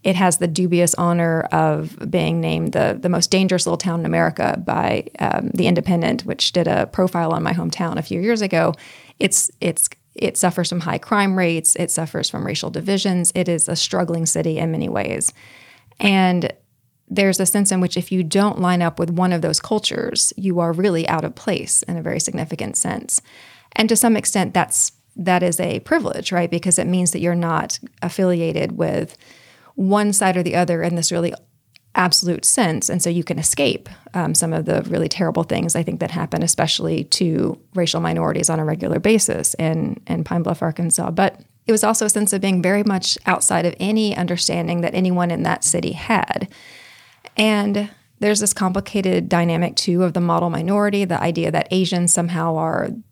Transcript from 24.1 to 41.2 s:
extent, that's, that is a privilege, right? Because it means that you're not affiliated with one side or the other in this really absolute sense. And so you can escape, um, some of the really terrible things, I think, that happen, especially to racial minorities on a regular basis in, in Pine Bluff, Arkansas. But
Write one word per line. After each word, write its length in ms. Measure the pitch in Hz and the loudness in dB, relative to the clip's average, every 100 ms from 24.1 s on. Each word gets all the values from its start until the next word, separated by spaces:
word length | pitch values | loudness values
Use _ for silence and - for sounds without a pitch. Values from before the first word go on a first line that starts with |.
| 214 | 2
extent, 380 | - 202 - | 2 0 0
that's, 380 | 185 - - - _ _ - | 0 0 0 -2 _ _ -4
that 260 | 185 180 | 0 2
is 160 | 180 170 | 2 0
a 220 | 175 - | -2 -4
privilege, 500 | - 320 - - - | 0 0 0 -6 -2
right? 180 | 175 175 | -2 0
Because 280 | 170 185 156 | 0 0 0
it 80 | 175 | 2
means 260 | 180 175 | 2 0
that 80 | - | 0
you're 140 | 175 | 0
not 440 | 175 170 160 - - - _ | 0 0 -2 -2 -8 -10 _
affiliated 680 | 175 - 185 175 165 - - | -6 0 2 2 0 -2 -4
with 440 | - 165 - - - - - - - - | -2 -2 -2 -4 -12 -20 -20 -20 -20 -14
one 380 | - 190 208 208 | -2 2 2 2
side 240 | 196 190 180 | 2 2 2
or 60 | |
the 140 | 170 175 | 0 0
other 260 | 180 170 | 2 0
in 140 | 170 175 | 0 0
this 160 | 151 | -2
really 200 | 170 170 - _ _ _ _ _ | 0 -2 -4 _ _ _ _ _
absolute 500 | - 180 - 180 170 | 0 4 4 2 0
sense. 440 | - - 185 160 - | 0 2 2 0 -2
And 140 | 175 | -2
so 80 | 170 | 0
you 140 | 170 | 0
can 140 | 170 160 | -2 -2
escape, 500 | 156 - 285 - - - - | -2 0 0 0 -8 -20 -8
um, 200 | 180 160 | -4 0
some 180 | 160 170 | 0 0
of 140 | 160 160 | -2 0
the 160 | 170 | 0
really 260 | - 175 160 | 0 -2 -2
terrible 340 | - 165 165 | 0 0 0
things, 320 | 160 - 175 | 0 -2 0
I 80 | - | -2
think, 180 | 165 165 | -2 -4
that 100 | 175 | -4
happen, 320 | 165 165 165 | -4 -4 -2
especially 600 | 170 - 151 - 165 160 | 0 0 0 0 -2 -4
to 540 | 147 - 175 165 - - _ | -2 -2 0 0 -2 -4 _
racial 260 | 185 170 170 | -2 -2 0
minorities 500 | 165 165 165 - 175 | -2 0 0 0 0
on 100 | 160 | 0
a 40 | |
regular 360 | 156 160 180 160 | -2 -2 -2 0
basis 540 | 196 220 - - - | 2 2 2 -2 -2
in, 460 | - 160 160 151 - - | -2 0 0 -2 -6 -4
in 180 | 165 | -4
Pine 180 | 156 170 | -2 -2
Bluff, 200 | 165 160 | 0 -2
Arkansas. 480 | 170 156 170 - 170 | -2 -2 -2 0 0
But 280 | 170 | 0